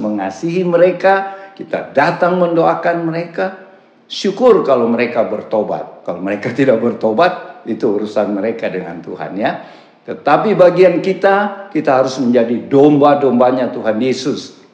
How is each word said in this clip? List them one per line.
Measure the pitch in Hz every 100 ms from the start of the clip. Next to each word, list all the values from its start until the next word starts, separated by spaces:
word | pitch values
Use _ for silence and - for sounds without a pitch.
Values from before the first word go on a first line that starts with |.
mengasihi | 110 104 95 - 165 180
mereka, | 175 170 185 175 190 196 - - -
kita | - - 92 -
datang | 135 156 160 175 180
mendoakan | 170 165 165 165 175 170
mereka. | 165 165 175 - 190 - - - _ _
Syukur | - - 202 190 247 185 139
kalau | 123 117
mereka | 117 120 120 98
bertobat. | 104 - 110 90 76 - -
Kalau | - 87
mereka | 95 101 117 139
tidak | 135 113
bertobat, | 117 107 110 107 180 - - - 117
itu | 110 123 104
urusan | 104 110 101 101
mereka | 110 - 104
dengan | 92 87 87
Tuhan | 90 90 78 92
ya. | 135 185 - - - _
Tetapi | - - 143 151 220
bagian | 175 180 170 185 170
kita, | 190 185 196 196 208 - -
kita | 156 147 131
harus | 131 -
menjadi | 120 123 113 113 -
domba-dombanya | 139 147 143 143 143 135 120 - 131 117
Tuhan | 117 110 107
Yesus. | 131 117 151 104 - - -